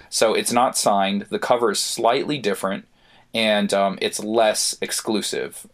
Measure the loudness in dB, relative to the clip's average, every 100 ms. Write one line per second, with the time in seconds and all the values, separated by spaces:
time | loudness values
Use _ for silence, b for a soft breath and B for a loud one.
0 | B 0 2 2 2 2 2 2 2 2
1 | 2 -2 -4 -6 0 2 2 0 -4 0
2 | 2 2 -2 -2 -2 -2 -4 -6 -10 b
3 | b b b -2 2 2 2 2 0 0
4 | -4 -4 -2 2 2 2 -4 -4 -6 -6
5 | -2 -2 -2 -6 -6 -12 -12